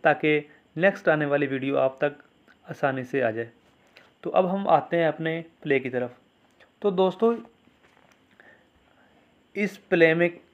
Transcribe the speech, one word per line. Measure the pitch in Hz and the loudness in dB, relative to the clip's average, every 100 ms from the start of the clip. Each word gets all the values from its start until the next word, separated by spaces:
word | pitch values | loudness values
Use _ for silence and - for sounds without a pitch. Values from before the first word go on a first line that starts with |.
ताकि | - 147 156 151 147 - _ - | 0 2 2 0 -2 -18 _ 0
नेक्स्ट | 175 170 - | 0 0 0
आने | 156 147 | 0 2
वाली | 143 139 | 0 0
वीडियो | 131 135 139 | -2 -2 0
आप | 131 135 | 0 0
तक | 147 143 _ _ _ _ - | -4 -4 _ _ _ _ -16
आसानी | 156 143 131 | -4 -4 -4
से | 127 139 | -4 -2
आ | 120 | -2
जाए। | 110 117 _ _ _ _ - _ _ | -2 -8 _ _ _ _ -20 _ _
तो | - | -4
अब | - 185 | 0 0
हम | 196 196 | -2 2
आते | 165 - 170 | 0 2 -2
हैं | 160 | -2
अपने | 151 160 165 165 _ | -2 -6 -6 -10 _
प्ले | 156 135 | -2 -2
की | 127 | -2
तरफ। | 123 123 - _ _ _ _ _ _ | -6 -8 -10 _ _ _ _ _ _
तो | 208 | -4
दोस्तों, | 180 185 185 226 233 - _ _ _ _ _ _ _ _ _ - _ _ _ _ _ _ _ _ _ _ - | 0 0 2 0 -2 -8 _ _ _ _ _ _ _ _ _ -20 _ _ _ _ _ _ _ _ _ _ -6
इस | 208 - | -6 -6
प्ले | - 180 165 | -2 4 4
में | 165 175 170 _ | 4 0 -2 _